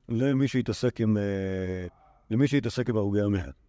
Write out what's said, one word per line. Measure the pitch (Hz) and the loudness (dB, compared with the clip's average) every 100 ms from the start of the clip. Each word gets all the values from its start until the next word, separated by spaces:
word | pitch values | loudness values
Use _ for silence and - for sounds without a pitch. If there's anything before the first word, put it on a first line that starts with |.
| - | -6
למי | 117 139 135 135 | 0 2 2 2
שהתעסק | 131 117 101 123 - | 0 -2 0 -2 2
עם, | 110 107 | 2 2
אה, | 101 98 95 95 92 92 90 - - _ _ | 0 -2 -4 -4 -4 -6 -8 -14 -20 _ _
למי | 113 143 | 0 2
שהתעסק | 143 113 - 120 | 2 0 -2 -2
עם | 110 | 0
הרוגי | 101 101 | 2 2
המרד. | 101 101 76 - | 2 0 -4 -12